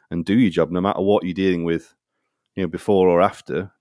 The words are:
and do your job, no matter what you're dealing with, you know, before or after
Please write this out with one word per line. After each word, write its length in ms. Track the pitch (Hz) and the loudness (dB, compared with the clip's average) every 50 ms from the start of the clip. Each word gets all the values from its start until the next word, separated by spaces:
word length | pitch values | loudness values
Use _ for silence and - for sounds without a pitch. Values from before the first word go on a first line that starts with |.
| _ _ | _ _
and 160 | 85 87 82 | -8 -6 -2
do 120 | 95 98 123 | 0 2 2
your 120 | 127 98 | 2 2
job, 200 | 82 87 80 78 | 2 0 0 0
no 120 | 87 90 | 0 -2
matter 180 | 92 101 - - | -2 -2 -2 0
what 240 | 95 98 101 - 85 | 0 0 0 0 0
you're 80 | 92 | -2
dealing 320 | 85 92 95 95 90 85 82 | -4 -2 0 0 0 0 -2
with, 300 | 85 85 82 - - _ _ _ _ _ _ _ _ _ _ _ _ _ | -2 -4 -4 -6 -10 _ _ _ _ _ _ _ _ _ _ _ _ _
you 80 | 98 | -6
know, 60 | 92 82 | -6 -6
before 400 | 80 87 - - 101 95 92 90 | -6 -6 -2 0 2 4 4 4
or 140 | 87 85 | 4 4
after 500 | 92 101 - - - - 64 80 98 98 - _ | 2 2 0 -6 -10 -8 -8 -8 -8 -8 -14 _